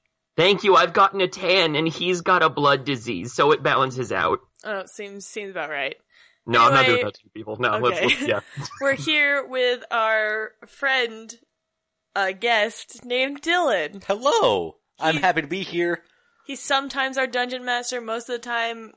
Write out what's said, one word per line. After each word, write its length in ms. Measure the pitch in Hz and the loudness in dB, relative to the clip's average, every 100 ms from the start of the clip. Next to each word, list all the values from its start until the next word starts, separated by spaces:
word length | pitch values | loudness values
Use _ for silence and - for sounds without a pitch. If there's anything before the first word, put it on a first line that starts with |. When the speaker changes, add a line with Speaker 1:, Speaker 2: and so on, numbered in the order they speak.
| _ _ _ - | _ _ _ 2
Speaker 1:
Thank 260 | 180 202 | 4 4
you. 120 | 208 175 | 6 6
I've 180 | 175 | 6
gotten 260 | 202 196 196 | 4 4 4
a 80 | 185 | -2
tan 480 | - 180 190 165 147 | -2 2 4 4 2
and 120 | 160 | 0
he's 340 | - 175 180 | -2 -2 -2
got 220 | 165 180 | 2 4
a 60 | 160 | 4
blood 360 | 143 143 139 135 | 4 2 2 0
disease, 480 | 127 113 92 117 | -4 -4 -6 -6
so 180 | - 147 | 0 2
it 100 | 156 | 4
balances 500 | 143 123 135 123 120 | 2 2 0 -2 -4
out. 260 | 95 82 98 _ _ | 0 0 0 _ _
Speaker 2:
Oh, 200 | 214 196 185 | -10 -8 -10
seems, 400 | - 202 202 190 | -14 -14 -14 -14
seems 240 | 220 196 | -12 -10
about 180 | 180 151 | -10 -8
right. 260 | 143 135 - _ _ _ _ - | -6 -6 -8 _ _ _ _ 0
Speaker 1:
No, 160 | 117 | 6
I'm 120 | 120 | 6
not 60 | 139 131 | 6 4
Speaker 2:
Anyway, 100 | 123 | 2
Speaker 1:
doing 100 | 104 | 0
that 80 | - | -8
to 40 | _ | _
you 40 | |
people. 260 | 107 107 107 | -16 -12 -4
No, 200 | 120 107 | -2 2
let's, 180 | 120 135 | 0 0
Speaker 2:
okay. 80 | 185 | 0
Speaker 1:
let's, 140 | - 247 | -2 -2
yeah. 120 | 101 - 143 | -4 -4 -14
Speaker 2:
<laughs> 220 | - - | -14 -4
We're 140 | 277 269 | -2 -2
here 500 | 311 302 285 285 254 | 0 2 2 0 -2
with 360 | 254 247 247 - | -2 0 -2 -4
our 600 | 233 220 220 214 214 220 _ 214 | -2 0 0 0 -4 -8 _ -20
friend, 680 | - 277 262 233 220 226 - _ _ _ _ _ _ _ 196 | -6 -2 0 -2 -6 -18 -20 _ _ _ _ _ _ _ -4
a 160 | 190 | -4
guest 680 | 190 233 226 214 - - 233 240 | -2 0 2 0 -4 -16 -16 -6
named 360 | 247 269 285 | -2 -2 -4
Dylan. 600 | 320 349 320 190 151 196 - | -2 0 2 0 -2 -8 -6
Speaker 3:
Hello. 720 | 208 262 453 127 98 82 - _ _ | -2 2 2 4 2 -2 -10 _ _
I'm 160 | 156 160 | -2 2
Speaker 2:
He 60 | |
Speaker 3:
happy 200 | 185 160 | 2 0
to 60 | 139 | -2
be 160 | 185 | -6
here. 400 | 196 170 170 165 _ _ _ _ - | -6 -2 -2 -4 _ _ _ _ -14
Speaker 2:
He's 140 | 277 | -10
sometimes 580 | - 269 277 277 262 262 | -2 -2 -2 -4 -4 -2
our 100 | 254 | -4
dungeon 360 | 247 247 254 | -2 -4 -6
master. 380 | 247 240 240 247 | -4 -4 -4 -8
Most 260 | 226 226 240 | -6 -8 -6
of 60 | |
the 60 | 240 | -10
time, 520 | 240 233 233 226 220 | -6 -4 -4 -6 -14